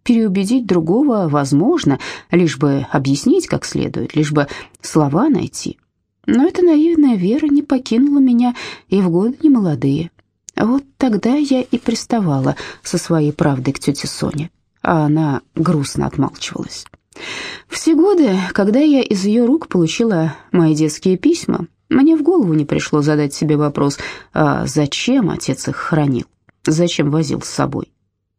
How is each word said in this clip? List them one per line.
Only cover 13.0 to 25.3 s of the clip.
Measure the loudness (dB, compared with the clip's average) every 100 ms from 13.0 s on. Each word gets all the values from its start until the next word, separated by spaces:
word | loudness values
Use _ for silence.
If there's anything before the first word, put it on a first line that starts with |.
| -2 0 0
правдой | 0 0 0 -2
к | -4
тете | -4 -4 -6
Соне, | -6 -6 -6 -8 _ _ _
а | -2 0
она | 2 0 0 -4 _
грустно | -4 0 0 -2 -4 -4
отмалчивалась. | -2 -4 -6 -12 -10 -12 -14 -18 -20 _ -18 -14 -14 -14 -16 -14
В | -4
все | 0
годы, | 4 4 4 2 2 -2
когда | 0 2 4
я | 4 4
из | 2 -2
ее | 0 2 2
рук | 0 0
получила | 0 0 0 0 0 -2 -6 -2
мои | 2 4
детские | 2 0 0 -2 2
письма, | 2 0 -2 -4 -6 _ 0
мне | 4 4 4
в |
голову | 4 2 4
не | 2
пришло | 0 -2 0 0
задать | 2 0 0
себе | -2 0 0
вопрос, | 0 0 -2 -2 -10 -16 -8
а | -2 0 0 -2
зачем | -2 -2 -2 0 2 0